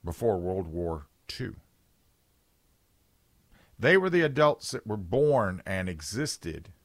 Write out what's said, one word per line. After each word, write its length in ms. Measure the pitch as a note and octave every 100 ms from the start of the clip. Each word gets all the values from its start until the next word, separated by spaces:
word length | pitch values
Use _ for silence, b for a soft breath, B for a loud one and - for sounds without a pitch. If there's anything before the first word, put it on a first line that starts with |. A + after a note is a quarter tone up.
before 340 | F2 D#2+ A#2 F#2+
World 300 | F2 F#2 E2+
War 380 | E2 E2+ D#2+ D2 _ -
Two. 300 | - B2+ - _ _ _ _ _ _ _ _ _ _ _ _ _ _ _ _ _ _ _ b b -
They 200 | A#2+ F#3
were 140 | F#3
the 100 | F3
adults 500 | D#3 C3+ D3+ - -
that 160 | B2 A2
were 120 | G#2+
born 640 | F2 A#2+ D3 C3+ G2+ F#2 -
and 220 | F#2+ F#2
existed 800 | E2 D2+ G2+ - - E2+ D#2+ D#2+ -